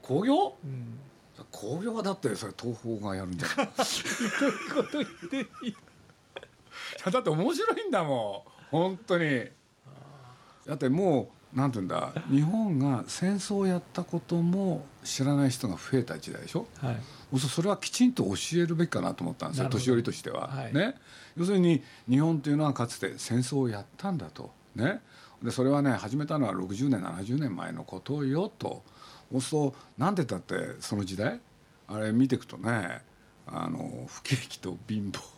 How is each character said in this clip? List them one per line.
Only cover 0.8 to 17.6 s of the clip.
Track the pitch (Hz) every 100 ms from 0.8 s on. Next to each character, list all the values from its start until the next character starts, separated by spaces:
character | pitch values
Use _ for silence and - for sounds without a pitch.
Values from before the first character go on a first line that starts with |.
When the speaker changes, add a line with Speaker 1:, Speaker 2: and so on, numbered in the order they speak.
| 117 117 135 - - - -
Speaker 1:
興 | - 104 156
行 | 226
は | 226
だ | 196
っ | 190
て | 127 98
そ | 107
れ | -
東 | 120 113
宝 | 113 110
が | 101 95
や |
る | 92
ん | 87
じ | -
ゃ |
な | -
い？ | 254
Speaker 2:
<laughs> | -
ど | 240 - - 202 220 - 277
う |
い | -
う | - 294
こ |
と | - 294
言 | -
っ | - 170
て | 269
ん |
の？ | 240 - 247
Speaker 1:
い | 202 - - - - _ - - _ - - - - 185
や、 |
だ | 247
っ |
て | 180
面 | 156 226
白 | 330 453 -
い | 415
ん |
だ | 220
も | 156 127 107 98 -
ん、 | - -
本 | 156 185 185 -
当 | 175
に。 | 160 131 107 - _ _ - - - - - - - - -
だ | 147
っ |
て | 131
も | 156 196 139 98 - -
う、 | 127
な | 139
ん |
て | 117
い |
う |
ん | 90
だ、 | 85 - - 165
日 | 139
本 | 151 220 214 143
が | 143 123 95
戦 | - 180 202
争 | - 202
を | 196
や | 180
っ | -
た | -
こ | 175 170
と | - 170
も | 170 190 196 156 - -
知 | - - 135
ら | 143
な | 139
い |
人 | 127 110
が | 85
増 | - 135
え |
た | 120 78
時 | -
代 | -
で | -
し | 165
ょ？ | - -
Speaker 2:
は | 127
い。 | 113 - - -
Speaker 1:
そ | 135 135
う、 |
そ | -